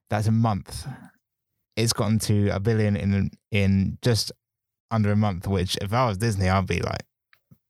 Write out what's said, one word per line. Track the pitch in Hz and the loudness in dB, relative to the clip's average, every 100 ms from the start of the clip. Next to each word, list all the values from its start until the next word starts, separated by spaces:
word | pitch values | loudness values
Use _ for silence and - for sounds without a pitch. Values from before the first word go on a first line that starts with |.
| _ | _
That's | 107 110 | -2 2
a | |
month. | 113 117 98 - - - - - _ _ _ _ _ _ 107 | 2 2 0 -6 -12 -12 -16 -20 _ _ _ _ _ _ -2
It's | 113 | -2
gotten | - 107 110 | 0 0 0
to | - 104 101 | 2 2 2
a | 92 | 0
billion | 110 110 104 101 | 0 2 2 0
in, | 98 98 101 - _ | 0 0 -2 -6 _
in | 101 98 98 95 - | 0 4 2 0 0
just | 123 110 - - _ _ _ _ _ | 0 0 -2 -12 _ _ _ _ _
under | 113 104 | -2 2
a | 104 | 2
month, | 104 87 98 | 0 -2 -2
which | 95 92 - | -2 -2 -4
if | 98 | -4
I | 120 123 | -2 0
was | 92 | 0
Disney, | 117 98 92 | -2 0 2
I'd | 95 92 | 2 0
be, | 90 | -2
like, | - - - _ _ _ _ - | -4 -6 -12 _ _ _ _ -20